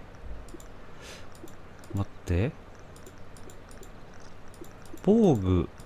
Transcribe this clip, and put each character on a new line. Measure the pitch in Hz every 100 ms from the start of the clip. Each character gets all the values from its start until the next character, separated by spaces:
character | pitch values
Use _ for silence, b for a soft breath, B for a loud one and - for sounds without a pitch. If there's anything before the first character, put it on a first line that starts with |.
| - - - - - - - - - - B B B - - - - - -
ー、 | 101
待 | -
っ | - -
て。 | 87 123 - - - - - - - - - - - - - - - - - - - - - - - - -
防 | - 226 202 120
具、 | 92 90 - -